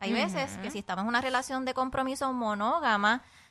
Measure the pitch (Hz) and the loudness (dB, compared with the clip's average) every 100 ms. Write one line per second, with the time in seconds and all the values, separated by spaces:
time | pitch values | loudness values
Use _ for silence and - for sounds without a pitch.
0 | 202 233 208 185 269 - 214 214 - 185 | -2 0 0 0 -4 -4 -8 -6 -6 -4
1 | 208 240 262 247 262 262 262 254 262 269 | 0 0 2 0 0 -2 -2 -2 -2 0
2 | 262 269 269 254 220 208 214 320 277 208 | -2 -2 -2 0 0 0 2 2 2 4
3 | 208 240 - - - | 4 2 -2 -20 -20